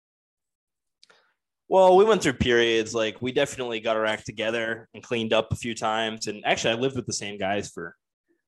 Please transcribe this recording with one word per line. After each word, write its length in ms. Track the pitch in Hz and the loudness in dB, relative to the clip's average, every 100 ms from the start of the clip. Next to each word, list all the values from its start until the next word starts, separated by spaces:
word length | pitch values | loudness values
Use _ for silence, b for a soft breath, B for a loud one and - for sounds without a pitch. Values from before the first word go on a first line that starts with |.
| _ _ _ _ _ _ _ _ _ _ _ b b b _ _ _ | _ _ _ _ _ _ _ _ _ _ _ b b b _ _ _
Well, 280 | 190 185 185 | 6 8 8
we 80 | |
went 180 | 220 202 | 6 4
through 120 | 156 | 2
periods. 600 | 123 127 120 117 113 107 | 0 2 4 4 2 0
Like, 260 | 113 110 104 | -2 -4 -4
we 120 | 127 | -4
definitely 480 | 127 143 127 123 113 | -2 -2 -4 -8 -4
got 160 | 113 110 | -2 0
our 100 | 110 | 0
act 180 | 107 | -2
together 640 | - 110 110 117 113 110 - | -8 -6 -4 -4 -4 -6 -12
and 80 | 107 | -20
cleaned 320 | - 120 113 | -6 -4 0
up 180 | 110 110 | 0 0
a 40 | - | -6
few 180 | 120 | -6
times. 520 | 107 113 110 113 110 - | -4 -4 -2 -4 -6 -8
And 160 | 104 123 | -6 -2
actually, 280 | 180 127 | 0 0
I 40 | 117 | 0
lived 160 | 135 127 | -2 -4
with 100 | - | -8
the 60 | |
same 240 | - 104 101 | -8 -10 -6
guys 320 | 95 104 - | -4 -4 -6
for 240 | 92 85 _ _ _ _ _ | -12 -14 _ _ _ _ _